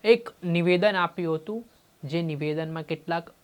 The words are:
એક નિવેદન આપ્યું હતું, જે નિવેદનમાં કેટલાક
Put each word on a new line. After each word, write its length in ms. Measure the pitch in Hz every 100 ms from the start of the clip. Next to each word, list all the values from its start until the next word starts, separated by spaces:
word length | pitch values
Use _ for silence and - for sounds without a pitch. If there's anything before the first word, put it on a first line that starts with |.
એક 260 | 214 233 - -
નિવેદન 520 | 180 170 170 180 208 190
આપ્યું 400 | 170 180 170 156
હતું, 300 | 160 220 233 _ _ _
જે 180 | 139 160
નિવેદનમાં 640 | 165 147 151 151 160 160
કેટલાક 460 | 160 160 - 170 - -